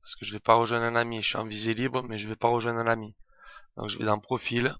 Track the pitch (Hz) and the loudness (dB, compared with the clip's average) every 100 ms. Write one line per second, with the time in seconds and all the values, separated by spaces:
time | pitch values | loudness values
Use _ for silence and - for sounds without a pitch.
0 | - - 95 104 - 117 117 117 117 117 | -12 -12 -10 -6 6 6 6 2 2 2
1 | 117 117 104 - 110 107 110 113 127 127 | 0 -2 -2 -2 -4 -4 -2 0 0 -2
2 | 123 110 104 110 117 120 117 117 117 113 | -4 -8 -6 0 2 2 0 0 0 0
3 | 107 107 - _ - - - - 104 - | -2 -14 -20 _ -20 -20 -20 -10 -8 -4
4 | 110 107 - 127 - 120 123 - | 0 0 0 -4 -2 0 0 -4